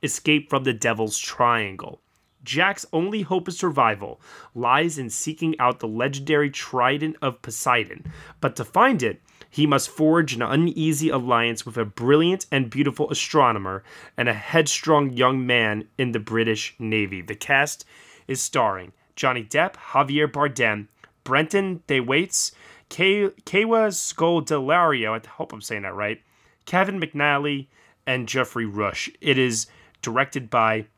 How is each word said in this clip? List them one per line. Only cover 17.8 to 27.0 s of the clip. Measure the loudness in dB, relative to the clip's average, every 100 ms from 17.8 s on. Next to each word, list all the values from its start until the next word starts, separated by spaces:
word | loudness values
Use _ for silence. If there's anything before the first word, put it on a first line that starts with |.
| -14 -20 -20 -20 -10
is | -6
starring | -4 0 0 -2 -10 _ _ -2
Johnny | -2 -2
Depp, | 0 2 2
Javier | -2 -2 0 2 2 0
Bardem, | 0 -2 2 0 0 -6 _ -20 _
Brenton | 0 0 2 0 -2 -6 -2
Thwaites, | -2 2 0 0 -2 -4 -8 -20 -20 _
Ke-, | -2 0 2 0 -4
Kewa | -2 0 2 2 2
Scodelario, | -2 -8 0 2 2 0 -2 2 4 4 2 0
I | -4 -8
hope | -12 -12
I'm | -10
saying | -8 -8
that | -8
right, | -6 -6 -6 _ _ _ _ -2
Kevin | 0 0 -2